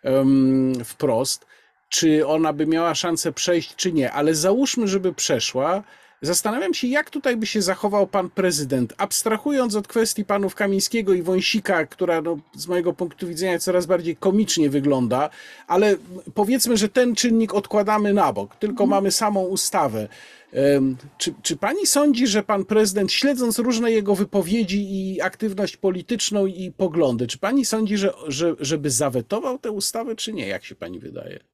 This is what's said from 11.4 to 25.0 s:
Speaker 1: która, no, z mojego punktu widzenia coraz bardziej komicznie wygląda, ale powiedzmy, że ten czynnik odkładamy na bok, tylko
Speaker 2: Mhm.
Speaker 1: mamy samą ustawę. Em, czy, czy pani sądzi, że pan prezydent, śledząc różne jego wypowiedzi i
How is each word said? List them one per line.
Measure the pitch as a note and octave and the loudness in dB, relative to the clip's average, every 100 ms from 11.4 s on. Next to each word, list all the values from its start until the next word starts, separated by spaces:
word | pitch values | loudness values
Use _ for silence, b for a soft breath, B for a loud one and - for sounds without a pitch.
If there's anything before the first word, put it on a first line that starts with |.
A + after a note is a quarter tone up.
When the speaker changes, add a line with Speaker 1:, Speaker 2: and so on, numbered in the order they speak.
| G3 A3 F#3+ F3 D3+ | 0 -2 0 0 -2
Speaker 1:
która, | - F3 E3 | -2 0 0
no, | D#3 E3 - | 0 -6 -8
z | C#3 D#3 | -16 -4
mojego | F3+ F3 | -2 -2
punktu | E3+ F3 - F3+ | -2 -8 -6 -10
widzenia | D#3+ F#3 E3+ | -4 -2 -2
coraz | - F3+ E3+ | 0 0 2
bardziej | F3+ E3+ D#3+ | 0 0 -2
komicznie | F#3+ G3 G#3+ - D3 | 2 2 2 2 2
wygląda, | C#3+ C#3+ C3+ A#2+ B2 D3+ B B B - | 2 2 2 2 0 -2 B B B -2
ale | F3+ G#3 G3 - F3+ - | 2 4 2 -4 -16 -8
powiedzmy, | - G#3 B3+ A#3 A3+ | -2 0 2 2 2
że | G#3 | 2
ten | - B3 | 2 2
czynnik | A3 B3 A3+ A3 | 2 2 2 2
odkładamy | G3+ G3+ G#3+ G3+ G#3+ G#3 | -2 0 0 2 2 2
na | G3+ D#3 | 4 2
bok, | G#2 G2+ - | 0 -8 -6
tylko | G#3 - | -6 0
Speaker 2:
Mhm. | G3 | 2
Speaker 1:
mamy | G3 G3 | 4 2
samą | F#3+ G#3+ G3 F#3 | 0 0 0 -2
ustawę. | F#3+ - F#3+ C#3+ A2 G#2 B B B B | -2 -2 0 0 -2 -8 B B B B
Em, | C3 C#3 C#3+ C3+ C3 C#3+ _ | 0 4 4 2 -2 -12 _
czy, | - - | -6 -6
czy | - D#3+ | -6 -2
pani | G3+ F4 F#4+ | -2 0 0
sądzi, | C#4+ D4 A#3+ B3 | 4 4 4 2
że | G#3 | 0
pan | G3 G3+ | 0 -2
prezydent, | F#3+ G#3+ G#3+ G3 G3 | 2 2 4 2 0
śledząc | - C#4 B3+ B3 A3+ | 0 0 2 0 0
różne | A#3+ A3+ A#3 | 0 0 2
jego | A3+ G3+ | 2 2
wypowiedzi | F#3+ G3+ G3+ E3+ A3+ G3 G3+ G3 | 0 2 0 0 0 0 -2 -2
i | G3 | -4